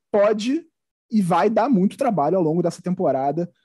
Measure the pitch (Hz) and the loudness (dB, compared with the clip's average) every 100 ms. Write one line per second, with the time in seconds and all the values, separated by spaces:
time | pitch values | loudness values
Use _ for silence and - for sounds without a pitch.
0 | _ 208 202 233 220 302 - _ _ _ | _ 2 2 2 -2 -4 -6 _ _ _
1 | _ 220 175 175 214 214 247 208 190 - | _ -2 2 2 2 0 2 2 2 0
2 | 277 180 143 185 156 170 170 - 180 180 | -2 0 0 0 0 0 -2 -4 -6 -2
3 | 165 131 139 151 175 _ | 0 0 -2 -4 -6 _